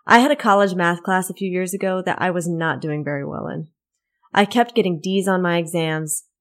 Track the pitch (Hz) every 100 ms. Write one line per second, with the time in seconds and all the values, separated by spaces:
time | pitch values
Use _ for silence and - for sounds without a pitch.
0 | - 233 277 294 226 202 196 185 170 175
1 | 196 185 185 - 190 180 185 196 196 185
2 | 185 - 180 175 165 165 160 - 160 151
3 | 143 143 143 - - 160 156 _ _ _
4 | _ _ _ - 202 240 240 233 185 160
5 | 185 196 185 185 180 170 160 170 160 156
6 | 156 - _ _